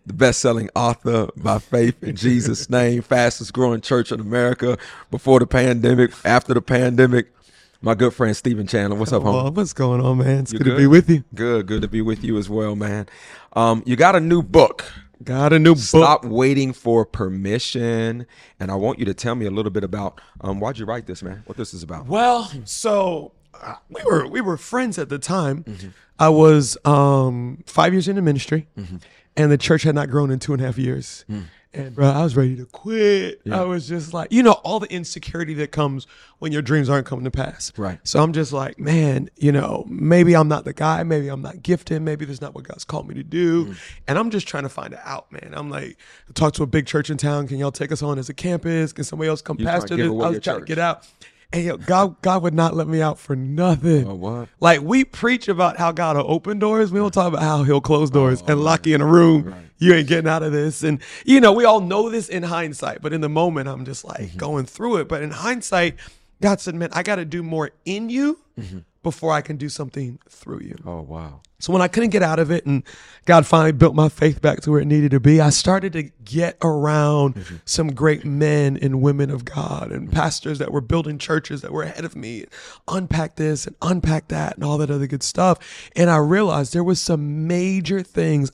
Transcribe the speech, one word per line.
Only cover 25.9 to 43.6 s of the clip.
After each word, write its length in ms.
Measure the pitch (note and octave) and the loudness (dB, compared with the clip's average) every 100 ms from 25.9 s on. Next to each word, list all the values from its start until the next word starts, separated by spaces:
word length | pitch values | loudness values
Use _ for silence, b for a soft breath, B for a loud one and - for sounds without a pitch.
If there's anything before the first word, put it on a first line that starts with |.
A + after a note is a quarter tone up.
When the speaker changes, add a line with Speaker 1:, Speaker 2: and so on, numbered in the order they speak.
| B B - | B B 2
Speaker 2:
I 120 | D#3 | 4
was, 480 | D#3 D#3+ D3+ C3+ - D3 | 8 8 8 4 -2 2
um, 760 | C#3+ C#3 C#3 C3 B2 A#2+ C#3 - | 4 4 4 2 -2 -8 -12 -4
five 260 | - D#3+ | 2 2
years 160 | F#3 F3+ | 2 0
into 140 | G3 | 0
ministry, 440 | E3+ C#3 - D#3 D#3 - | 0 0 -2 -4 -4 -12
Speaker 1:
Mm-hmm. 180 | F#2 F2+ b b b - | -14 -14 b b b 0
Speaker 2:
and 160 | D3+ | 2
the 60 | C#3+ | 2
church 240 | - D#3+ | 4 2
had 120 | D#3 | 2
not 140 | D3 C#3+ | 0 0
grown 220 | C3+ C#3+ | 0 0
in 80 | C3 | -2
two 160 | - | -2
and 80 | C#3 | -2
a 20 | |
half 140 | B2+ B2 | -2 -2
years. 480 | B2+ C3 B2+ - - | -4 -4 -8 -16 -12
Speaker 1:
Mm. 120 | G#2+ E2+ B B | -12 -12 B B
Speaker 2:
And, 220 | - C3+ | -14 -12
bro, 140 | A#2+ C#3 | 2 2
I 160 | D3+ | 2
was 100 | E3 B2+ | 0 2
ready 200 | C3 B2+ | 0 -2
to 80 | |
quit. 800 | B2 - G#3 A3 G#3 G3+ F#3 G3+ | -10 -16 -6 0 2 2 -2 -8
Speaker 1:
Yeah. 160 | - F#3+ | -6 -4
Speaker 2:
I 40 | |
was 220 | F3+ F3+ C3+ | -2 -4 -6
just 260 | E3+ D#3+ | -10 -8
like, 200 | E3+ - | -10 0
you 100 | A3+ | 4
know, 100 | A#3+ G3+ | 6 4
all 160 | - G#3 | 0 -6
the 120 | G3+ | -6
insecurity 600 | F3+ E3+ - - E3+ D#3+ | -8 -10 -12 -10 -10 -8
that 160 | D3+ D3 | -8 -6
comes 380 | - D3 C3+ - b b b | -2 -2 -4 -10 b b b
when 100 | D#3+ | -6
your 120 | D3+ | -4
dreams 260 | B2 D#3 C#3 | 0 0 2
aren't 180 | C#3+ C3+ | 0 -2
coming 180 | B2 | -8
to 60 | B2+ | -6
pass. 420 | C3+ C3 - - - | -6 -8 -10 -14 -8
Speaker 1:
Right. 240 | F#3 E3+ | -8 -8
Speaker 2:
So 180 | - C#3+ | -2 0
I'm 120 | D#3 | 2
just 200 | D#3+ C#3+ | 0 -4
like, 280 | C#3 C3+ - | -6 -8 -8
"Man, 500 | D3 D#3+ D3+ C3 - _ | -2 2 2 0 -6 _
you 160 | D3 | 0
know, 320 | C#3+ - - - | 2 0 -6 -8
maybe 460 | - D3+ F3 F3 | -4 2 4 6
I'm 140 | E3+ D3+ | 6 4
not 160 | D3+ | 0
the 80 | - | -6
guy. 320 | - D#3 D#3+ | -4 -2 -2
Maybe 240 | E3 D#3 C#3 | -2 -4 -4
I'm 140 | C3+ | -8
not 200 | C#3 E3+ | -12 -10
gifted. 400 | C3 F3 - D#3+ | -2 -2 -2 -6
Maybe 220 | D#3 D3+ | -4 -6
that's 160 | D3+ C3+ | -10 -12
not 160 | C#3+ C#3+ | -14 -16
what 80 | |
God's 200 | C3 - | -18 -16
called 220 | - - - | -12 -10 -10
me 80 | |
to 80 | - | -14
do." 440 | C#3 D#3 F3 E3 | -8 -2 2 2